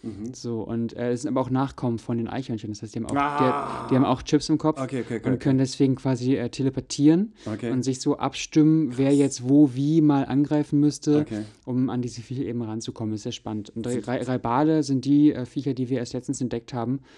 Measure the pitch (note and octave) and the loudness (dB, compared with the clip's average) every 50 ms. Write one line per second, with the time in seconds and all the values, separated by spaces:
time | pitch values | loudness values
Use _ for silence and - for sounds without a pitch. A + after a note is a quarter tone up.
0 | - A2+ G2+ F#2 G#2+ A#2 B2+ - - A#2+ A#2 A2 G#2+ - A#2 A#2 A#2 A2+ - - | -14 -14 -12 -10 -10 -12 -12 -10 -8 -8 -6 -6 -6 -4 -4 -4 -4 -4 -4 -4
1 | A#2+ B2 B2 A#2 A#2+ C#3+ C3 B2+ C3 A#2 B2+ C3 C3+ C3 - - - B2 A#2 A2+ | -4 -2 -2 -2 -4 -2 -2 -2 0 0 0 0 -2 -2 -4 -4 -4 -4 -4 -4
2 | - - B2 A#2 A#2 A2 - B2 C3 - A#2 A2 - G#2+ G#2+ - - G#2+ - A2+ | -4 -4 -4 -4 -4 -4 -6 -8 -6 -6 -8 -8 -8 -8 -10 -10 -12 -10 -8 -8
3 | A2+ - - C#3+ C#3+ D3 C#3+ D3 C#3+ B2+ B2+ C#3+ C#3 - - - - - C3 B2+ | -6 -4 -2 -2 -2 0 0 2 2 2 2 0 -2 -6 -8 -8 -4 0 2 4
4 | C3+ - - B2 - - D#3 D3 - - D#3 D3 - D#3 D#3 C#3 C3 B2+ C#3 B2+ | 4 4 2 0 0 0 0 0 2 2 0 0 2 0 0 0 -4 -4 -4 -6
5 | A2+ - A#2+ A2 - - C3 B2 - D3 C3+ C3 C3+ C3 - - C#3+ C3 C3 - | -4 -4 -6 -4 -2 0 -2 0 2 2 2 4 2 0 2 2 2 2 2 2
6 | - C3+ C3 A#2 B2 B2+ C3+ A2 A#2+ A#2 - - C3 C3+ C3 C3+ B2+ - - - | 0 -2 -2 0 0 0 0 0 0 -2 -4 -2 -2 -2 -2 -4 -6 -6 -2 4
7 | C#3+ D3+ D#3+ F3 G#3 A3+ - - - - G#2+ G#2 - A#2 A#2 B2+ B2 C3 C3 C3 | 6 6 6 6 4 0 -6 -10 -8 -6 -6 -4 -4 -2 -2 0 0 0 -2 -2
8 | - D3 C#3+ - - C#3 - - - - - D#3+ D3+ D#3 D#3 D#3+ D#3+ C3 B2 B2 | -2 -2 -2 0 -2 -4 -4 -6 -8 0 2 4 6 6 6 4 2 0 0 0
9 | C3+ C3+ C#3+ C#3 C#3+ C3+ C3+ - A#2+ B2+ C#3 D3 D3+ C#3 B2 B2+ C#3 D3 D#3 E3 | 2 4 6 4 4 2 0 -2 0 4 6 8 6 6 4 2 0 2 4 4
10 | D3+ D3+ C#3+ C#3 C3+ - B2+ C3+ D3 C#3 D#3 D3 D3 - - D3 D3 D3 C#3+ - | 4 4 4 2 2 0 0 0 2 2 2 0 0 2 2 2 2 2 2 0
11 | - D3+ D3 D3+ D3+ - A2+ G#2 G#2+ G#2+ - _ _ - B2+ B2+ B2+ C3 G#2 B2 | 0 2 2 2 2 0 -4 -6 -8 -8 -12 _ _ -4 -2 0 0 0 -2 -2
12 | B2 B2 G#2+ A#2+ A2 - B2+ B2 C3+ G2 A#2 A#2+ A#2 A2 A2 A2+ A2 - A2+ - | -4 -6 -8 -10 -12 -10 -8 -6 -6 -6 -6 -6 -6 -6 -6 -8 -8 -8 -8 -6
13 | A#2 G#2+ G#2+ G#2 - B2 A#2 - - A2+ A2 G#2+ G2+ - - A2+ A2 B2 B2 B2 | -6 -6 -6 -6 -6 -8 -10 -10 -8 -8 -8 -8 -8 -10 -10 -8 -6 -4 -4 -4
14 | G#2+ - B2 B2+ A#2+ B2+ B2+ B2 - A#2 A#2 C3 D3+ D#3 D#3+ D#3 D3 C3 C#3 C3 | -4 -4 -4 -4 -2 -2 -2 -2 -2 0 0 2 2 4 2 2 2 0 0 -2
15 | A#2 C3+ C#3+ D3 D3 D3+ C#3+ B2+ B2 B2 - D3 C3 C#3+ C3 A#2+ C3 A#2 C3+ B2 | 2 2 4 6 6 6 4 2 -4 -8 -6 -6 -4 -4 -4 -2 -2 -2 -2 -4
16 | A#2+ - - B2+ - - C#3 - C3 A#2 A#2+ A#2 - - - B2 A#2 A#2 C3 C#3 | -4 -4 -6 -6 -6 -6 -4 -4 -4 -4 -4 -6 -8 -6 -6 -4 -4 -2 -4 -4
17 | C3+ - - | -6 -12 -16